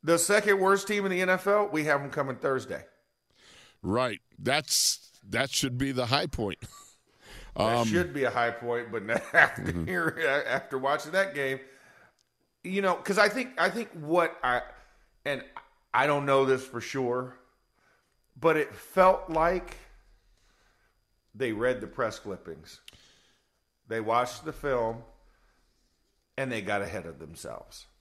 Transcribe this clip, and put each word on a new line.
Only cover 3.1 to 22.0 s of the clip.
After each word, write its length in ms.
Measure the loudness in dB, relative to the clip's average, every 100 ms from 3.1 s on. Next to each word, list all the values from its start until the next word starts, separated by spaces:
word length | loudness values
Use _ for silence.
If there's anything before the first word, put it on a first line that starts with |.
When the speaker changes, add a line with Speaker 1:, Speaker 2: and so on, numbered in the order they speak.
| _ _ _ -20 -20 -20 _
Speaker 2:
Right. 380 | -2 0 0 -4 _ -6
That's, 720 | 0 0 2 0 0 -2 -8 _ -4
that 200 | -2 0
should 260 | 0 -2 0
be 140 | -2
the 140 | 0 0
high 200 | 0 0
point. 320 | -2 -4 -4
<laughs> 60 | -12 -20 -20 _ _ _ -20 -18 -14 -2
Speaker 1:
That 200 | 0 2
Speaker 2:
Um, 100 | 2
Speaker 1:
should 260 | 2 0
be 120 | 0 0
a 40 |
high 220 | 2 0
point, 400 | -2 -4 -4 -4
but 120 | -8
<laughs> 20 | -2
not 160 | -2 2
after 280 | 4 4 2
Speaker 2:
Mm-hmm. 240 | -6 -4 -4
Speaker 1:
hearing, 400 | -2 -2 -2 0
after 520 | 0 0 -4 -4 -4
watching 360 | 0 -2 0
that 200 | 0 0
game, 240 | -2 -2 -4 -10 -20 -20 -20 -20 _ _ _ _ _ -4
you 160 | 0
know, 140 | 2 0
'cause 220 | 0 4
I 120 | 4
think, 220 | 4 -6 0
I 120 | 0
think 220 | 0 -8
what 420 | -10 0 2 2 0
I, 180 | 0 0 -2 -16 -20 _ _ _
and 180 | -6 -6 -8 -20 -20 _ _
I 120 | 2 4
don't 200 | 2 4
know 180 | 4
this 220 | 6 2 0
for 160 | -10
sure, 560 | -6 -4 -2 -2 -4 -12 _ _ _ _ _ _ _ _ _ 0
but 200 | 2 2
it 180 | 0 -6
felt 540 | -4 6 6 6 0
like 480 | 2 2 0 -6 -18 -20 -20 _ _ _ _ _ _ _ _ _ _ _ _ _
they 180 | -4 -2
read 280 | 0 0 0
the 60 | -6
press 320 | -4